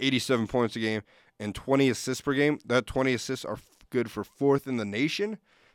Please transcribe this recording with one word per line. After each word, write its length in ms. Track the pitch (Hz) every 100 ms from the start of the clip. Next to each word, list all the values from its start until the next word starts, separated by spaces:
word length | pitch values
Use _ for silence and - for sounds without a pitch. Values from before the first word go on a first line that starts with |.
eighty-seven 460 | 135 127 - 123 110
points 280 | 127 117 117
a 40 |
game 220 | 110 110 - _ _ -
and 160 | 104
twenty 340 | - - 139 135
assists 320 | 113 - 127
per 120 | -
game. 240 | 135 147 151
That 220 | - 123 113
twenty 280 | 131 131
assists 300 | 120 - 131
are 100 | -
f-, 220 | 107 - _ -
good 200 | 127 113
for 140 | 104
fourth 420 | 101 _ 139 139 135
in 100 | 123
the 80 |
nation. 540 | 104 107 151 - 208 214 _ _ _